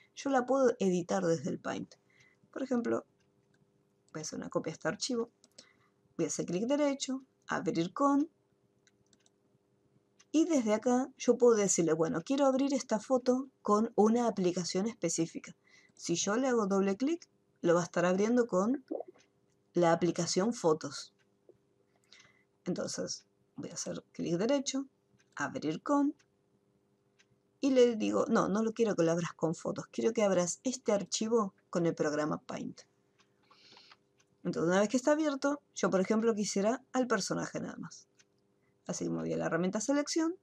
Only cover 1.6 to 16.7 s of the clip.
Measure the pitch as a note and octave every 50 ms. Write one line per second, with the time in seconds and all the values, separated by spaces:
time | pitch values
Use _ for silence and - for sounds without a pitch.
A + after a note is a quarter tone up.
1.6 | - - - - F#3 - - - _ _ _ _ _ _ _ _ _ _ - -
2.6 | C4+ - B3+ A#3+ A#3 A#3 A3+ - - _ _ _ _ _ _ _ _ _ _ _
3.6 | _ _ _ _ _ _ _ _ _ _ - D#3+ D#3 - - - - - - E3
4.6 | - D#3+ D#3+ - - D#3+ G#3+ - - - B3 A#3 A#3 - _ _ _ _ _ -
5.6 | - _ _ _ _ _ _ _ _ _ _ - E3 D3 - - D#3 - E3+ F3+
6.6 | A3+ B3 C#4+ C#4+ D4 C#4+ C#4 C4+ - C4+ C4 C4+ - _ _ _ _ - D#3 D3+
7.6 | F3 E3 - D#3+ E3+ F3+ - - C#4+ C#4 C#4+ C#4 D4+ - _ _ _ _ _ _
8.6 | _ _ _ _ _ _ _ _ _ _ _ _ _ _ _ _ _ _ _ _
9.6 | _ _ _ _ _ _ _ _ _ _ _ _ _ _ - D4+ D#4+ E4+ D#4+ C4+
10.6 | A3 G#3 G#3+ A3 - B3+ B3 B3+ C4+ - - - - B3 A#3 - A#3+ A#3+ A3+ G#3
11.6 | G3+ F#3+ - - E3 D#3 D#3+ D#3+ D#3+ - B2+ E3 - - C4+ C4+ C#4+ C4+ C4 C4
12.6 | C#4 C#4 C#4+ B3 - - A3 G#3+ - - C4 B3 B3+ B3+ B3+ B3+ C#4 - - _
13.6 | - - G#3 G#3 A3+ - - G3 G#3 G#3+ A3+ A#3+ A#3+ A3+ A3+ G3 F#3 F3 E3+ F#3
14.6 | E3+ - - F#3 G3+ A#3 A3+ - - E3 - - E3 E3 - - - - - _
15.6 | _ _ - - _ _ _ - - - E3+ E3+ - G3 G#3 B3 C4+ C4 B3 A#3
16.6 | G#3+ F#3+